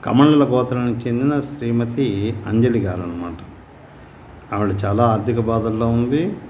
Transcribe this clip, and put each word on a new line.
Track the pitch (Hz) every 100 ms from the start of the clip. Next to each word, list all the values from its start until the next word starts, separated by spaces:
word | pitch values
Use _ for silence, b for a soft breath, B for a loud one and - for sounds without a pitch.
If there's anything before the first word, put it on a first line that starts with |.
కమండల | - 117 147 151
గోత్రానికి | 139 127 123 123 123 113 123
చెందిన | 120 139 147
శ్రీమతి | - - 117 117 120 120 131 98 104 98 104
అంజలి | 107 123 113
గారు | 95 90
అనమాట. | 87 87 87 85 - - - - - - - - - - -
ఆవిడ | 101 101 95
చాలా | 98 104
ఆర్థిక | 120 110 110 117
బాధల్లో | 113 113 110 113 117
ఉంది. | 117 120 143 180 202 -